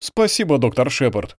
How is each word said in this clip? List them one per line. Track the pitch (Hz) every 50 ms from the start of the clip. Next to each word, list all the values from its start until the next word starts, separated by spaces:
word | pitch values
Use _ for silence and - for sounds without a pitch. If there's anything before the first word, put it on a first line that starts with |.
"Спасибо, | - - - - 220 208 - - 226 165 151 135
доктор | 117 117 110 - 123 -
Шепард". | - - 139 120 98 87 - - -